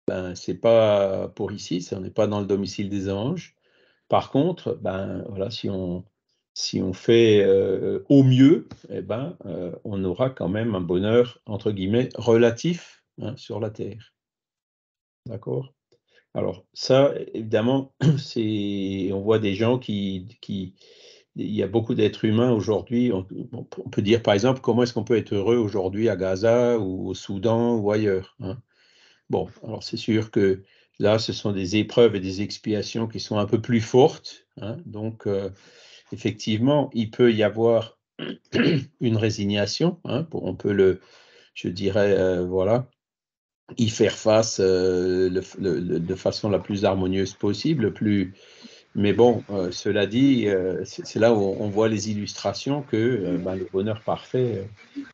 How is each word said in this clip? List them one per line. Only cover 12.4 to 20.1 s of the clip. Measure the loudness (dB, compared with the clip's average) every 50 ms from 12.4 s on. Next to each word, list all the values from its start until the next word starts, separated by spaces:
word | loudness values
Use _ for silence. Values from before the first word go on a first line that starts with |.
| 6 4 2 0 -2 -2 -4 -4 -8 -16 -20 _ _ _ _ -12
hein, | -10 -10 -10 -12
sur | -12 -10 -8 -6
la | -6 -8
terre. | -8 -10 -10 -10 -12 -14 -18 _ _ _ _ _ _ _ _ _ _ _ _ _ _ _ _ _ _ _ _ _ _ _ _ -12
D'accord ? | -12 -10 -8 -6 -6 -6 -6 -8 _ _ _ _ _ _ _ _ _ _ _ _ _
Alors, | -4 -4 -4 -6 -8 -14 _ _
ça, | -12 0 4 4 6 6 4 2 -2 -8 -10 -10
évidemment, | -10 -6 -2 0 0 2 2 0 0 -2 -4 _ _
<clears throat> | 2 2 2 2
c'est, | -2 -6 -4 -2 -2 0 -2 -2 -2 -2 -4 -4 -4 -4 -4 -4 -2 -2 -4
on | -2
voit | 0 2 2 2
des | 2 0 0
gens | 0 2 2 2 0
qui, | -2 -4 -4 -4 -4 -4